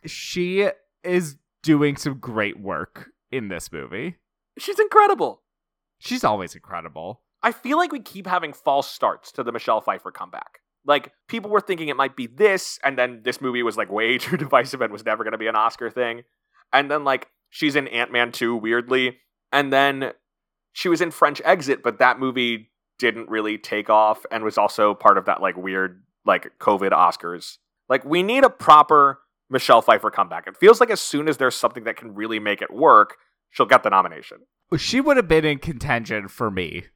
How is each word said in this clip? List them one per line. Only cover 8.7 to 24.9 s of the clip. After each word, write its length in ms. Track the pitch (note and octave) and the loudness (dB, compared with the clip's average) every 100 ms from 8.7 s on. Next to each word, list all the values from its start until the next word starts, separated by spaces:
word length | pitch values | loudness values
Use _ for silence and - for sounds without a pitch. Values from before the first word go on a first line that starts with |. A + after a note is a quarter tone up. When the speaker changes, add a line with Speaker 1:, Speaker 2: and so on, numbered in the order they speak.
| C#3 C3+ | -2 -4
Speaker 2:
starts 420 | - A2+ E2 - | -4 -4 -4 -12
to 100 | - | -10
the 80 | A#2+ | -8
Michelle 300 | A2+ - A2 | -8 -4 -2
Pfeiffer 300 | - G2 F#2+ | -2 -6 -10
comeback. 480 | - F2+ - - _ _ _ C#3 | -16 -16 -16 -18 _ _ _ -2
Like, 260 | C#3+ - _ _ | -2 -2 _ _
people 220 | A#3 G#3+ | -12 -2
were 100 | G#3 | -4
thinking 260 | G3 F3 D#3 | -2 -8 -6
it 60 | C3 | -4
might 180 | C3+ B2+ | -6 -6
be 120 | A#2 | -12
this, 500 | B2+ G#3 F#3+ - - | 0 0 2 -4 -4
and 140 | C#3 C3 | -4 -2
then 240 | B2 A#2+ | -4 -4
this 180 | A#2 - | -6 -6
movie 220 | C3+ B2 | -6 -4
was, 120 | A#2 G#2+ | -4 -4
like, 120 | G2 | -6
way 260 | G2+ A2+ B2+ | -2 -2 -2
<laughs> 20 | |
too 180 | - D#3+ | -4 -6
divisive 440 | C#3 C3 B2+ C3+ | 0 0 0 -6
and 100 | A#2 | -6
was 120 | G#2 A2+ | -6 -6
never 180 | A2 | -4
gonna 140 | A2 A2 | -6 -6
be 100 | A2 | -4
an 80 | A2 | 0
Oscar 340 | A2+ - A#2 | -2 -2 -10
thing. 340 | B2+ A#2+ A#2 _ _ _ _ _ | -6 -6 -6 _ _ _ _ _
And 180 | C3 C#3+ | 0 0
then, 140 | D3 | -4
like, 240 | C#3+ C3 - _ _ | -2 -4 -6 _ _
she's 260 | - D3+ C#3+ | -4 -2 -2
in 120 | C3+ | -2
Ant-Man 420 | A#2+ A#2+ A#2+ A#2+ | -4 -2 0 -2
two, 240 | - A#2 A#2 | -2 -4 -4
weirdly. 640 | A2 A#2 A#2+ C3 B2+ B2 _ _ _ | -2 -2 0 -2 -2 -6 _ _ _
And 200 | C#3 C#3 | -2 2
then 400 | C3+ C#3 C#3 C3+ - _ _ _ _ _ | 2 2 -2 -8 -12 _ _ _ _ _
she 160 | - F#3 | -8 -2
was 120 | E3 | 0
in 100 | F3 | -2
French 300 | - D#3 C#3+ - | 0 0 0 0
Exit, 380 | F#3 C3+ C3+ | 0 0 -2
but 160 | A#2+ G#2 | -2 2
that 200 | B2+ A#2+ | 0 2
movie 520 | C3 B2+ A#2+ A2+ A2 _ _ _ | -4 -4 -4 -6 -12 _ _ _
didn't 300 | A#2+ A2 A2+ | -2 -2 -6
really 280 | A2 G#2+ G#2+ | -4 -4 -6
take 320 | - G#2+ G#2 | -6 -8 2
off 360 | G#2+ G#2+ G#2+ - | 4 4 0 -6
and 120 | A2+ | -6
was 140 | A2 G#2+ | -4 0
also 360 | G#2 - G#2 | -2 2 0